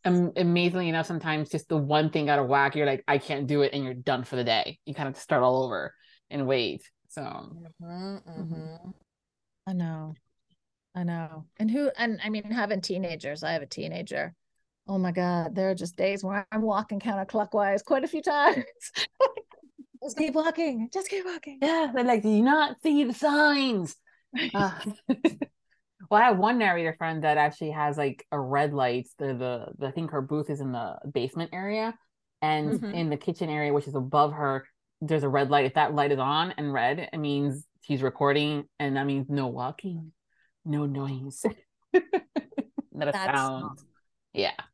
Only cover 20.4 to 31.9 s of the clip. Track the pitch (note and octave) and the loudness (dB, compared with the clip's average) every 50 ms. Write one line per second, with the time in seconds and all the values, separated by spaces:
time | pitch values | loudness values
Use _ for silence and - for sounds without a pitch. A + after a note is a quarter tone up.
20.4 | D#4 E4 D#4+ D#4+ E4 D#4 C4 A3+ A3+ B3 - F#4+ F#4+ - G4+ G4 F4+ F#4 F4 D#4 | 0 0 0 0 -2 0 0 -2 -4 -4 -4 -6 -6 -4 -6 -6 -6 -6 -10 -10
21.4 | - D4 C#4 C4+ C4+ D#4 E4 E4 D#4+ C#4 A#3 C4 A#3+ B3 A#3+ A3 G#3+ G#3+ G#3+ G#3 | -12 -14 -6 -2 0 0 2 2 0 0 0 0 2 4 2 4 4 4 4 6
22.4 | A#3 C4 C#4+ D#4 D4 - - - - D#4+ D4 D4 D4 A#3+ A3+ - D4+ D4 C#4+ D4 | 6 6 6 4 4 0 -2 -2 0 2 4 4 4 2 0 0 0 2 4 6
23.4 | D4+ D4 C#4+ C#4 C4+ C4 A3+ G3 E3+ D3+ - _ _ _ _ _ _ _ - B3 | 6 6 6 4 2 2 0 0 -2 -4 -8 _ _ _ _ _ _ _ -6 -4
24.4 | D#4 A#3+ - G3+ G3+ F#3+ E3+ - - G#3 G3+ - _ - B3+ - - D#4+ - - | -4 -2 0 0 0 0 -2 -4 -8 -8 -8 -8 _ -4 -2 2 2 0 0 0
25.4 | C#4+ - _ _ _ _ _ _ _ _ _ _ F#3+ - G#3 G#3 A#3 B3+ G#3 F#3 | -10 -10 _ _ _ _ _ _ _ _ _ _ -2 2 6 6 8 8 6 4
26.4 | - A3 B3 A#3+ G#3+ F#3+ F3 E3+ E3 D#3+ D#3+ _ E3 D#3+ D#3+ D#3+ D3+ D3+ D3+ D3+ | 4 2 4 4 4 4 2 2 0 -2 -2 _ -4 -2 -2 2 2 4 6 6
27.4 | D3 D3+ D3 - E3 D3+ D3+ D#3 D3 D3 C#3+ D#3 D3 C#3 B2+ - - _ - D3 | 4 2 2 -2 -6 -6 -2 0 0 0 0 0 0 -2 -2 -6 -8 _ -4 -4
28.4 | C3+ B2+ C#3 C#3+ D3+ D3 C#3+ C#3 C3 B2 A#2+ B2 B2 - - - D3 C3+ C3 A#2+ | -2 0 2 2 2 2 2 0 0 2 0 -2 -4 -8 -10 -6 -4 -4 -4 -2
29.4 | B2+ B2+ B2 A#2 A2+ - - - C#3 C3 - E3+ E3 D3+ D#3 C#3+ C3+ C3+ D3+ D3+ | -4 -4 -4 -6 -8 -12 -8 -6 -6 -6 -4 -4 -6 -4 -4 -4 -4 -2 -2 -4
30.4 | D3 - D3 C#3+ C#3 C3 B2+ A#2+ A#2 F#2 - - - C#3+ C#3+ C3+ A#2+ C3 - E3 | -2 -4 -4 -4 -4 -4 -4 -4 -6 -8 -8 -10 -12 -4 -2 -2 -2 -2 -4 -6
31.4 | E3 E3 - F3+ F#3+ G3+ G#3 A3 A3 A3+ | -6 -6 -6 -8 -6 -4 -2 -2 -2 -4